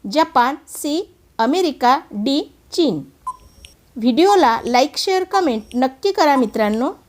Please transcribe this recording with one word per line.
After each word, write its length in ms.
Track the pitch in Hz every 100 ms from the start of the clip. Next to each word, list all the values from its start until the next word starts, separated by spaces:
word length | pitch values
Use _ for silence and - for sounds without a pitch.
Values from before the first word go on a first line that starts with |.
| 208
जपान, 420 | 254 320 254 240 302 -
सी, 460 | - 302 311 - _ _ -
अमेरिका, 600 | 277 349 359 269 247 277 -
डी, 420 | 208 220 285 415 _ _
चीन. 300 | - 302 156 139 _ - - - _ - _ _ 262
व्हिडिओला 640 | 233 240 381 403 254 226
लाईक, 320 | - 247 302 -
शेअर, 280 | - 370
कमेंट 380 | 370 392 339 226 -
नक्की 380 | 240 262 262 392
करा 240 | 392 320 269
मित्रांनो. 560 | 220 233 208 220 269 -